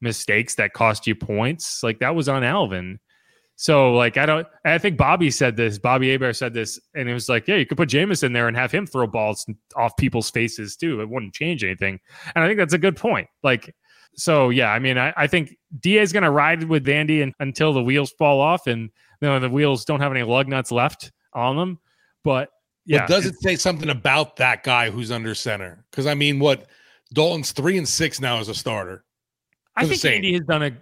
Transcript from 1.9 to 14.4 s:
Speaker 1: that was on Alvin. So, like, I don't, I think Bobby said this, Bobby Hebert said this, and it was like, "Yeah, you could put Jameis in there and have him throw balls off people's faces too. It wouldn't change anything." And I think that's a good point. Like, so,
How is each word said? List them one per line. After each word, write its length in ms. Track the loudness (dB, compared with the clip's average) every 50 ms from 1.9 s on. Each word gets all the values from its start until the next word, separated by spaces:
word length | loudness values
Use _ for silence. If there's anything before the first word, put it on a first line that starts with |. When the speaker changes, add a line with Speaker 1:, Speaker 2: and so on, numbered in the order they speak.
| -2 -2
Speaker 1:
that 140 | -2 -2 -2
was 140 | -2 -2 0
on 160 | 0 0 0
Alvin. 560 | 0 0 0 0 -2 -2 -6 -8 -8 -12 -14 -18 _ _ _ _ _ _ _ _ _ _ -6
So, 340 | 0 2 4 6 6 6 6
like, 240 | 4 4 2 2 2
I 80 | 2
don't, 220 | 2 2 0 -2 -6 _ _ 0
I 120 | 0 0 2
think 200 | 2 0 2 2
Bobby 340 | 4 4 4 4 2 0
said 260 | 2 2 2 2 2 0
this, 220 | 0 0 -2 -2
Bobby 320 | 0 0 2 2 2 2
Hebert 240 | 2 2 0 -2 -2
said 180 | -2 -6 -4 -4
this, 260 | -4 -6 -6 -8 -14 -16 _ _
and 160 | -8 -6 -4
it 40 | -6
was 140 | -6 -2 0
like, 200 | -2 0 0 2
"Yeah, 80 | 2
you 100 | 2 2
could 120 | 0 2 0
put 120 | 0 2
Jameis 340 | 4 2 2 2 0 0 0
in 100 | 0 2
there 140 | 2 0 2
and 80 | 0
have 160 | 0 -2 0
him 140 | -2 -4 -4
throw 220 | -2 -2 -2 -2 0
balls 400 | 0 -2 -2 -2 -2 -4 -8 -12 -12 -14 _ _ -2
off 220 | -2 -2 0 0 0
people's 320 | 0 0 0 -2 -4 -2
faces 460 | -2 -2 -2 -2 -4 -8 -12 -12 -10
too. 260 | -6 -6 -4 -4 -4
It 80 | -6 -8
wouldn't 240 | -8 -8 -10 -10 -10
change 300 | -8 -6 -4 -4 -4 -4
anything." 360 | -4 -4 -2 -4 -4 -4 -6 -12 _ -20 -18 -18 -6 -2
And 80 | 0 2
I 40 | 2
think 120 | 2 2
that's 160 | 2 2 2
a 20 | 2
good 180 | 2 0 0
point. 340 | 0 -2 -2 -2 -2 -4 -8 _ _
Like, 320 | 0 0 0 0 -2 -10 -20 _ _ _ _ _ _ _ _
so, 380 | -6 0 2 4 4